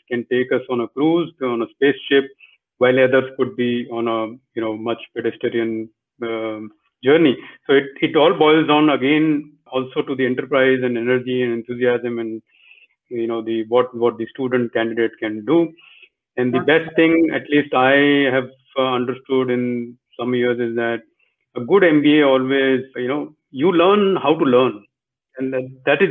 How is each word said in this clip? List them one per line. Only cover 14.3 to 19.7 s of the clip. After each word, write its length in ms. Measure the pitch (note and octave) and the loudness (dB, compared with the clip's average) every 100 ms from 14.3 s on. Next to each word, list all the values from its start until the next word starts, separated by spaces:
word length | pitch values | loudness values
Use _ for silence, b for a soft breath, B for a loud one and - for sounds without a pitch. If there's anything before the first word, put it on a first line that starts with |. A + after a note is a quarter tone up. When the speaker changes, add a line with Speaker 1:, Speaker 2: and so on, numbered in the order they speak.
| - B2+ B2+ A#2+ | -8 -4 -2 -2
Speaker 1:
candidate 380 | A2+ A2+ A2+ A2 - | -2 -2 -2 -4 -4
can 240 | A2 A2 G#2+ | -8 -6 0
do. 260 | E3+ D#3+ b b b b _ _ B2 | 0 0 b b b b _ _ -4
And 160 | B2 | -2
the 60 | B2 | 0
Speaker 2:
Absolutely. 260 | C#3+ D#3+ D#3+ | 2 2 2
Speaker 1:
best 100 | - | 2
thing, 340 | E3 E3 D#3+ | 4 4 0
at 160 | C#3 - | -2 -2
least 240 | D3 D3 | -2 0
I 560 | C3 C3 C#3 C#3+ C#3+ C3+ | 2 4 4 4 2 2
have, 180 | C3 C3 - _ C3+ | 0 -4 -10 _ -4
uh, 160 | C3 | -2
understood 560 | B2+ B2+ B2+ - C3 B2+ | -2 -4 -8 -2 -2 0
in 480 | B2 B2 | -2 -4